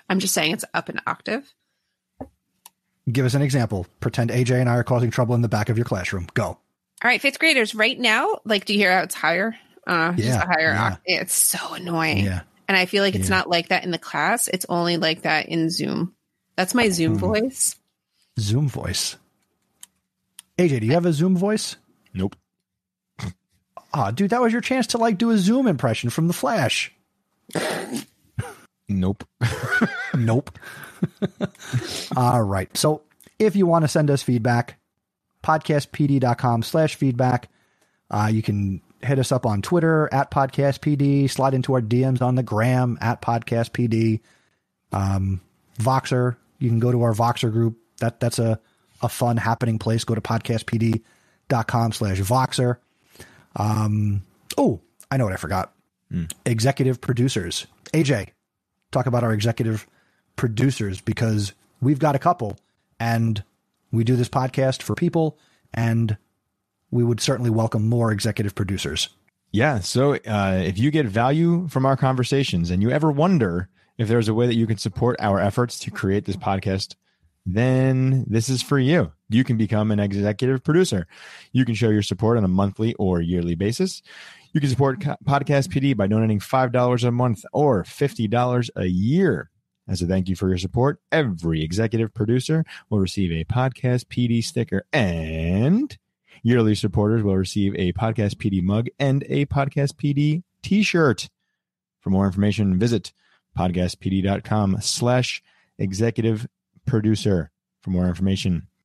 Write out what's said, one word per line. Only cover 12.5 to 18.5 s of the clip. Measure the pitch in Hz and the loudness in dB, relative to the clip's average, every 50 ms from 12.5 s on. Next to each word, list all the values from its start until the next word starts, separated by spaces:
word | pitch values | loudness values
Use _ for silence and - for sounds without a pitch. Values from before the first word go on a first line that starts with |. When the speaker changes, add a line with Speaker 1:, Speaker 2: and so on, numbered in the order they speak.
| _ _ _ - | _ _ _ 0
Speaker 1:
And | 196 | 0
I | 185 180 | 2 2
feel | 180 - 196 196 | 2 0 0 2
like | 196 190 | 2 0
it's | 190 190 185 | 0 0 0
Speaker 2:
Yeah. | 190 | 0
Speaker 1:
not | 185 - - | 0 0 0
like | 175 170 170 - | 0 0 0 0
that | 185 175 - | -2 -2 -2
in | 180 | -2
the | 170 165 | -6 -6
class. | - - - 147 151 180 233 240 - - | -6 -6 -4 -2 0 0 0 0 -2 -2
It's | - 180 - - | -4 -4 -4 -2
only | 175 175 170 175 170 165 | -2 -2 0 0 0 0
like | 160 160 156 160 - | 0 0 -2 -2 -2
that | 160 156 156 - | -2 0 0 -2
in | - 165 165 160 160 | -2 -2 0 0 0
Zoom. | 180 - - - 69 - 170 - - _ _ _ _ _ _ _ _ | -2 -2 -4 -4 -2 -4 -4 -6 -8 _ _ _ _ _ _ _ _
That's | - 185 185 - | -4 -2 0 0
my | 247 233 208 | 2 2 2
Zoom | 180 170 160 160 165 | 2 0 0 0 0
Speaker 2:
Hmm. | 180 | 0
Speaker 1:
voice. | 190 185 220 214 226 269 262 - - - - - _ _ _ _ _ _ _ _ _ _ _ 120 | 0 0 0 0 -2 -4 -4 -4 -4 -4 -4 -8 _ _ _ _ _ _ _ _ _ _ _ -6
Speaker 2:
Zoom | 104 101 | -2 0